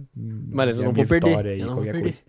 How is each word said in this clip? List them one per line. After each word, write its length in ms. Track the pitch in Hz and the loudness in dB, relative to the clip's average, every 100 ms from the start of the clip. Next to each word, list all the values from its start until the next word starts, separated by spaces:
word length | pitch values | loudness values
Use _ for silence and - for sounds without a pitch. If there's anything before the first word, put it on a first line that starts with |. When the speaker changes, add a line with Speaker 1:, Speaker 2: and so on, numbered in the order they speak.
| 139 120 | -14 -12
Speaker 1:
Mas 640 | 113 110 - 135 127 117 | -10 -10 -6 0 2 2
eu 60 | |
Speaker 2:
a 20 | 127 | 0
Speaker 1:
não 60 | |
Speaker 2:
minha 120 | 123 135 | 2 4
Speaker 1:
vou 40 | |
perder, 200 | 170 170 | 4 4
Speaker 2:
vitória 260 | 165 101 98 | 2 0 -2
e 40 | |
Speaker 1:
eu 80 | - | -4
não 80 | - | -4
vou 80 | |
Speaker 2:
qualquer 80 | - | -4
Speaker 1:
perder. 180 | 170 170 | -2 -4
Speaker 2:
coisa." 140 | - | -6